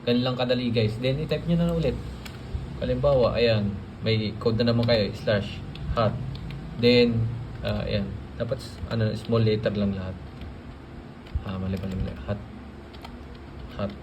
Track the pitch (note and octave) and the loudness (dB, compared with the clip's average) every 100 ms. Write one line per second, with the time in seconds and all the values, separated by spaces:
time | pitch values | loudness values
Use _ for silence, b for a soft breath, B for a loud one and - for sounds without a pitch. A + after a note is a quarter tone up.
0 | - B2 B2+ B2+ B2 A#2+ B2 A2 G#2+ - | 2 2 2 0 2 2 2 2 2 2
1 | B2+ C3+ D#3+ D3 E3 E3+ E3+ E3 D#3+ - | 0 0 0 -2 2 2 2 2 2 0
2 | - - - - - - - - B2 B2+ | -6 -10 -12 -12 -8 -6 -6 -6 -2 4
3 | C#3+ C3+ A2+ - A#2 A2+ G2+ G2 - - | 6 6 6 6 4 4 2 -2 -8 -6
4 | A2+ A2 G#2+ - A#2+ A2 A#2+ A#2 A#2+ A#2 | 0 2 2 0 0 4 4 4 4 4
5 | G2 - - G#2 G2+ - - - - - | 4 0 2 2 2 -6 -10 -8 -4 2
6 | G#2+ - - - - - - - A#2+ B2 | 2 2 -6 -6 -8 -10 -10 2 6 8
7 | A#2+ A2+ A2+ - - - G#2 G#2 - G#2 | 6 4 0 -2 -8 -6 -4 -2 0 -2
8 | G2 - - - A#2 - - - - A#2 | -2 -6 -10 -6 -4 -4 -6 -10 -4 0
9 | A2 G#2 - A#2 A2 G#2+ A2 G2+ G2+ F#2+ | 0 0 2 4 6 4 2 2 0 0
10 | F#2 F#2 - - - - - - - - | -4 -8 -10 -12 -12 -12 -14 -16 -14 -14
11 | - - - - - F#2+ F#2 F#2+ G2 F#2 | -14 -16 -6 -6 -4 -6 -2 -2 -2 -4
12 | - - - G2+ - - - - - - | -4 -6 -6 -6 -6 -14 -14 -16 -16 -16
13 | - - - - - - - - G#2 - | -14 -14 -14 -14 -14 -14 -12 -4 -4 -6